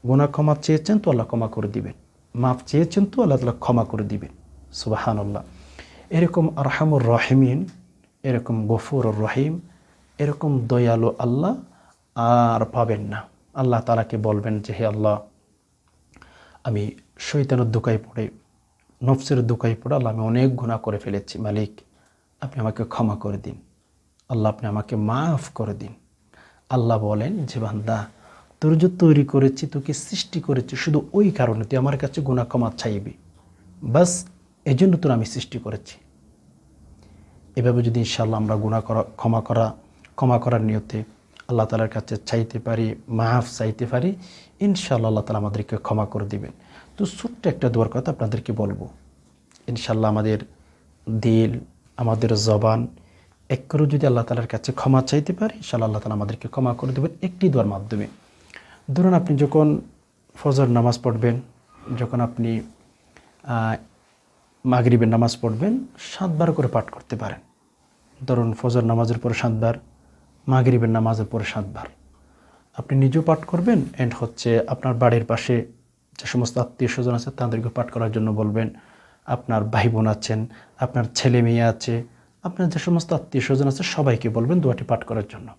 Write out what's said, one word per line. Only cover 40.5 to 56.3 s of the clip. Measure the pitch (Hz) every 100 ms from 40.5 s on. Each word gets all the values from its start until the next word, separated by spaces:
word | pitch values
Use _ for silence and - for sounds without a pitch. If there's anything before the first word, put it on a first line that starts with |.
| 117
নিয়তে | 110 107 107 107 110 _ _ - -
আল্লাহ | 120 110
তাআলার | 113 110
কাছে | 110 - 110
চাইতে | - 117 113 120
পারি, | 117 113 110 107 -
মাফ | 113 113 123 117 -
চাইতে | 110 110 120
পারি, | 127 170 190 - - - _
ইনশাআল্লাহ | 202 185 - 123 113
আল্লাহ | 107
তাআলা | - 107
আমাদেরকে | 104 104 104 110
ক্ষমা | - 107 104
করে | 107 104
দিবেন। | 104 - - - - - -
তো | 190
ছোট্ট | - 240 240 175
একটা | 123 127
দোয়ার | 113 113
কথা | - -
আপনাদেরকে | 143 110 113 -
বলবো। | 110 101 98 95 - _ _ _ _ _ _ -
ইনশাআল্লাহ | 117 - 110 110
আমাদের | 107 107 107 - - _ _ _ _ -
দিল, | 113 117 113 113 120 - _ _ -
আমাদের | 117 110 117 107
জবান | 110 107 110 113 120 - _ _ _ _ _
এক | 131 -
করে | 151 151
যদি | 143 139
আল্লাহ | 120
তাআলার | 117 120 113
কাছে | 110 -
ক্ষমা | - 139 131
চাইতে | 131 143 147
পারি, | 180 220 -
ইনশাআল্লাহ | - 120 110
আল্লাহ | 107
তাআলা | 107
আমাদেরকে | 104 104